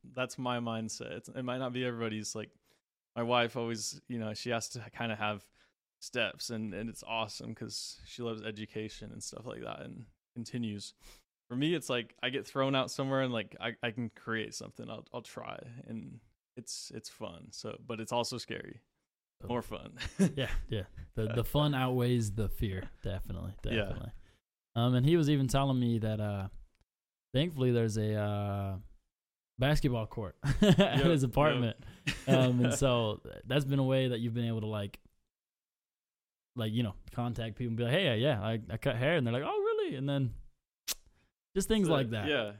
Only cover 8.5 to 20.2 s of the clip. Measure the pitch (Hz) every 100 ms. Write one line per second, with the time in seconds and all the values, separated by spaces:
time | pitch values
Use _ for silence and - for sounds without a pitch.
8.5 | 107 107 107 107 - 104 113 - - 120
9.5 | - 57 - - - 113 _ _ - 113
10.5 | 123 117 104 - _ - - _ _ _
11.5 | 123 151 170 - 123 113 - 127 135 -
12.5 | 139 135 135 123 - 135 135 131 120 104
13.5 | - 113 113 120 110 117 - - 113 107
14.5 | - - - 117 110 - 123 - - 117
15.5 | - - 120 - 113 - 120 _ _ _
16.5 | - 117 - - 117 - - 104 85 -
17.5 | - 110 - - 113 113 120 117 123 -
18.5 | - - - _ _ _ _ _ _ -
19.5 | 120 - 107 - - - -